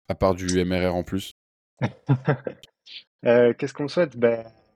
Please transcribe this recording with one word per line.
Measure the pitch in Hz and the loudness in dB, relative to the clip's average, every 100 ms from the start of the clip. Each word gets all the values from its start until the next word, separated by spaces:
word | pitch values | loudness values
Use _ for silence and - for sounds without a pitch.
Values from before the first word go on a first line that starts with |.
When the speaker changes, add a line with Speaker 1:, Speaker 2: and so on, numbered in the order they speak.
| - | -10
Speaker 1:
à | |
part | 92 98 | -2 0
du | 90 92 90 | 0 0 0
M | 90 | 0
R | 90 90 | 0 0
R | 87 | -2
en | |
plus ? | 85 95 - - _ _ _ - | -4 -6 -8 -16 _ _ _ -8
Speaker 2:
<laughs> | 110 - - 131 - 139 - - - _ - - _ _ 123 | -8 -6 -4 -2 -2 -4 -6 -14 -20 _ -20 -20 _ _ 2
Euh, | 120 120 | 4 4
qu'est-ce | 117 139 | 2 -6
qu'on | - | -6
me | 143 | -6
souhaite ? | 175 165 120 | -2 -2 2
Ben, | 117 117 113 _ _ | 0 0 -6 _ _